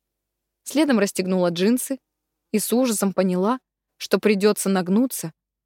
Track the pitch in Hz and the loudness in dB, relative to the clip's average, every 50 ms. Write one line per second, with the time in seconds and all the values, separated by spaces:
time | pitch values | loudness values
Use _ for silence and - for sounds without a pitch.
0 | _ _ _ _ _ _ _ _ _ _ _ _ - - - 277 320 294 254 208 | _ _ _ _ _ _ _ _ _ _ _ _ -12 -4 0 0 2 2 2 2
1 | 202 196 - - 185 185 190 185 180 175 170 165 185 214 247 247 - - 269 - | 2 0 -2 -2 -2 0 0 0 0 0 0 0 0 0 0 0 -2 -6 -8 -10
2 | _ _ _ _ _ _ _ _ _ _ - 214 - - 226 240 262 247 214 - | _ _ _ _ _ _ _ _ _ _ -4 -4 -2 0 0 0 0 0 0 0
3 | 202 196 175 - 190 185 180 180 185 214 254 262 _ _ _ _ _ _ _ - | -2 0 0 0 0 0 0 0 0 0 -2 -4 _ _ _ _ _ _ _ -16
4 | - - - 190 - 208 214 190 202 214 208 - - 196 196 185 175 180 196 220 | -4 -2 0 2 2 2 2 2 2 2 2 0 0 0 0 0 0 0 2 2
5 | 262 254 - - - 160 - _ _ _ _ _ _ | 0 0 -4 -8 -12 -12 -14 _ _ _ _ _ _